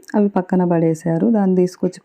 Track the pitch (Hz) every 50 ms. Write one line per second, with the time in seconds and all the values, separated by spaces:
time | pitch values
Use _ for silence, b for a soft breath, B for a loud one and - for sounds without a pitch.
0 | - - - 214 208 202 - 190 180 - 190 185 180 175 175 165 165 165 160 160
1 | - 170 165 165 190 233 233 208 196 190 185 180 180 180 - - - 180 - -
2 | -